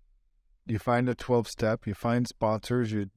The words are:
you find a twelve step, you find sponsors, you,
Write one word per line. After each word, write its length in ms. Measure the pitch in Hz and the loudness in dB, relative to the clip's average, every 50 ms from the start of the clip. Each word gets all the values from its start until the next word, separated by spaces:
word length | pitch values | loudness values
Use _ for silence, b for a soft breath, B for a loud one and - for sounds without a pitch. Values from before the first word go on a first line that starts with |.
| _ _ _ _ _ _ _ _ _ _ _ _ - | _ _ _ _ _ _ _ _ _ _ _ _ -6
you 120 | - 113 104 | -4 -4 -2
find 300 | - 127 120 120 127 127 | 0 2 2 2 2 2
a 60 | 117 | -2
twelve 320 | - - - 123 120 107 | -2 0 2 2 2 2
step, 400 | - - - 117 110 110 107 - | 0 -4 -2 0 0 0 -2 -2
you 80 | 107 101 | -6 -6
find 320 | - - 117 117 123 123 | -2 0 0 2 2 0
sponsors, 640 | - - - 117 107 110 110 - - 123 123 120 107 | -2 -4 -2 0 0 0 0 -2 -2 0 0 0 0
you, 200 | 107 107 101 98 - | 0 -2 -4 -4 -6